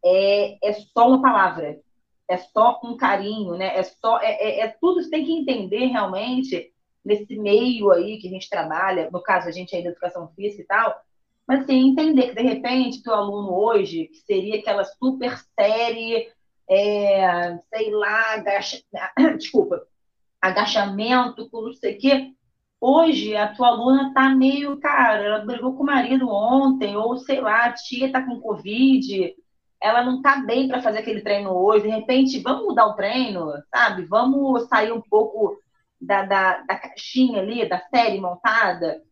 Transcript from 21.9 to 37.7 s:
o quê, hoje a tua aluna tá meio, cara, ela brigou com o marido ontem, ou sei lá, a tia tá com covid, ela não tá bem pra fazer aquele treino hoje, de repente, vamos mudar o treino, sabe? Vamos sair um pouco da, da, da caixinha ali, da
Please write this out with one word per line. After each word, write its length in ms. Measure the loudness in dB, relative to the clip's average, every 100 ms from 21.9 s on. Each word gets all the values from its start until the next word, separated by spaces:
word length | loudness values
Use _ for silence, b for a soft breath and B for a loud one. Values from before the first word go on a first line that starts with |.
| -2
o 20 |
quê, 360 | 2 2 0 -16 _ _ _ _
hoje 560 | 2 6 6 2 -2 -2
a 160 | -4 2
tua 140 | 2
aluna 440 | 2 4 2 2
tá 140 | 2 4 6
meio, 420 | 4 2 -4 -4
cara, 420 | -2 2 2 2
ela 220 | 0 -4 -4
brigou 320 | -6 -6 -4
com 60 |
o 20 | 0
marido 440 | 0 2 0 0
ontem, 680 | 0 2 2 4 0 -2 -2
ou 180 | -4 -4
sei 240 | -4 -2
lá, 280 | 0 2 0
a 40 |
tia 400 | -2 -12 -4 -2
tá 100 | -2
com 200 | -4 -10
covid, 920 | -8 -8 -6 2 4 4 2 -4 -4 -6 _ _ _ _
ela 240 | 0 2
não 180 | 0 0
tá 160 | 0 0
bem 300 | 0 -2 0
pra 140 | -2
fazer 160 | -2 -4
aquele 240 | -6 -8
treino 300 | -2 -2 -2
hoje, 320 | 0 4 4
de 60 | 2
repente, 500 | -4 0 2 2 0
vamos 260 | -4 -4 -2
mudar 220 | 2 2
o 80 | 2
treino, 580 | -4 -2 -2 -4 -6 -8 -6
sabe? 320 | 0 0 0 -2
Vamos 640 | 2 2 2 2 0 0
sair 240 | 0 0
um 100 | -4
pouco 600 | 0 2 2 0 -4 -4 _ _ _ _
da, 220 | -2 -2
da, 380 | 0 2 2 0
da 120 | -4 -8
caixinha 640 | -8 -16 -8 0 2 2
ali, 280 | -4 -4
da 100 | -2